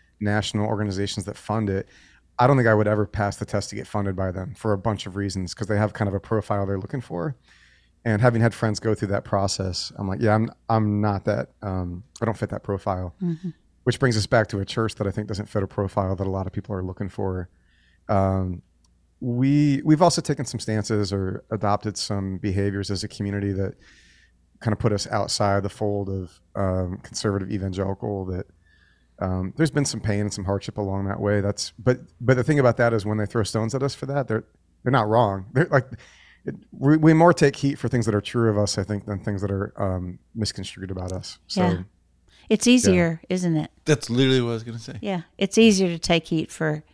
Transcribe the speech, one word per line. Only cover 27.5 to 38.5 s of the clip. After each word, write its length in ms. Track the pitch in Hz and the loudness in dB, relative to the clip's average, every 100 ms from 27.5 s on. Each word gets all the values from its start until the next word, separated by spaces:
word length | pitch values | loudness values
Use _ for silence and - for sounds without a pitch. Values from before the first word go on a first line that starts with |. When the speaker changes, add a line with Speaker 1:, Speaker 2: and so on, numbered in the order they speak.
Speaker 1:
evangelical, 760 | 104 95 92 95 98 117 98 92 | -4 -4 -2 -4 -4 -6 -6 -6
that, 200 | 90 - _ _ _ _ _ _ - | -6 -8 _ _ _ _ _ _ -6
um, 340 | 92 92 92 - | -4 -2 -4 0
there's 160 | 156 | 0
been 140 | 147 139 | 0 -2
some 140 | 113 | -4
pain 200 | 110 101 | -2 -2
and 120 | 104 | -2
some 100 | - | -4
hardship 340 | 95 98 - - | -2 -4 -4 -6
along 280 | 98 98 98 | -4 -2 -4
that 140 | - | -2
way. 180 | 101 104 | 0 2
That's, 300 | 101 104 - - | 0 -2 -8 -2
but, 220 | 127 127 - - | 0 0 -4 -4
but 160 | 120 127 | 2 2
the 80 | |
thing 160 | 135 147 | 4 4
about 180 | 123 113 | 4 4
that 160 | 117 | 2
is 120 | 113 104 | 2 -2
when 120 | 107 | -2
they 80 | 104 | -2
throw 180 | 117 | -2
stones 300 | 98 110 110 131 | -2 -2 -2 -2
at 80 | |
us 120 | 135 - | -4 -4
for 100 | 135 | -4
that, 200 | 139 123 | -4 -2
they're, 160 | 110 - _ _ _ | -4 -4 _ _ _
they're 80 | 123 | 2
not 160 | 131 107 | 2 4
wrong. 380 | 113 107 98 98 | 4 4 0 -2
They're 140 | 131 175 | 0 2
like, 180 | 139 - - - - - _ - | 2 0 -14 -20 -20 -20 _ -12
it, 100 | - - | -12 -14
we, 260 | - 135 156 | 0 4 6
we 160 | 156 | 8
more 180 | 160 170 | 8 8
take 220 | 170 143 - | 8 4 4
heat 200 | 139 131 | -2 0
for 120 | 117 | -2
things 180 | 123 110 | 0 2
that 100 | 104 | 0
are 60 | |
true 280 | - 123 | 0 2
of 80 | 113 | 2